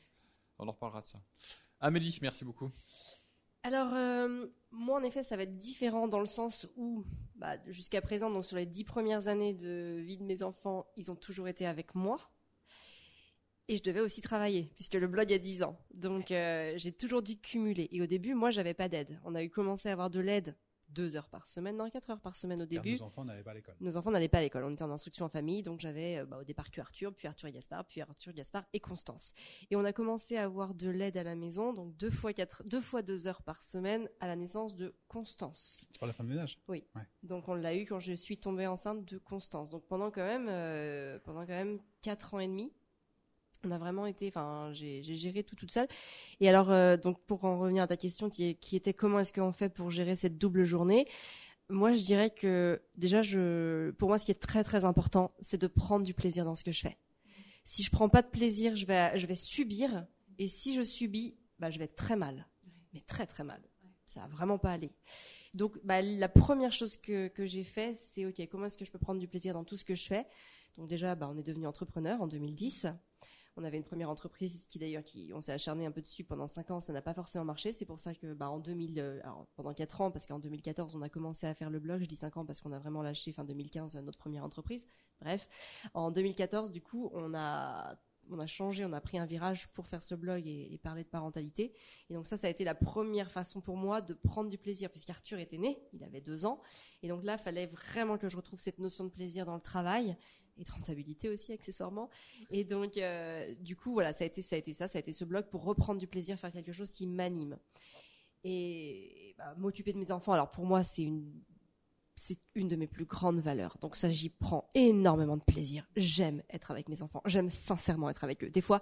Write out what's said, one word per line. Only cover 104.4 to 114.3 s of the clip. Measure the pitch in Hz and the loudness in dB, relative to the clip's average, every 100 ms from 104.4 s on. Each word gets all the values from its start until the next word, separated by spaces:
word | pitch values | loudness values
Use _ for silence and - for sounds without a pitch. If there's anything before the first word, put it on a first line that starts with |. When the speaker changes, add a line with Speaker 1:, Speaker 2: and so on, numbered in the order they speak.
Speaker 2:
ça | 185 160 | -2 -4
a | |
été | 156 | -4
ça, | 151 185 | -6 -4
ça | 175 | -4
a | |
été | 147 | -4
ce | 156 | -6
blog | 170 190 202 | -2 -2 -2
pour | 180 | -4
reprendre | 160 202 - 196 | 0 2 2 2
du | 185 | -4
plaisir, | 185 175 196 | -6 -4 -6
faire | 180 | -6
quelque | 175 165 | -10 -12
chose | 175 202 | -8 -10
qui | - 185 | -6 -6
m'anime. | 180 180 175 147 139 _ - - - - - _ _ | -2 -2 -2 -4 -8 _ -20 -20 -20 -20 -20 _ _
Et, | 185 185 175 170 151 95 95 - 98 - | -6 -4 -4 -6 -8 -10 -14 -18 -20 -14
bah, | 151 160 | -12 -4
m'occuper | 196 196 202 | -4 -2 -4
de | 202 | -4
mes | 185 | -2
enfants, | 180 202 | -2 4
alors | 180 143 | 4 4
pour | - 180 | 0 6
moi, | 185 | 6
c'est | 175 - | 6 2
une, | 156 156 147 156 - - _ _ _ _ _ - | 0 -2 -6 -14 -20 -20 _ _ _ _ _ -8
c'est | - 185 _ 220 | -6 -6 _ -2
une | 185 | 0
de | 165 | 0
mes | 156 | -2
plus | - 165 | -4 -6
grandes | - 180 170 | 2 4 4
valeurs. | 151 135 90 - | 2 0 -2 -4
Donc | 165 - | -4 2
ça, | 170 | 4
j'y | 160 | 4
prends | 160 | 0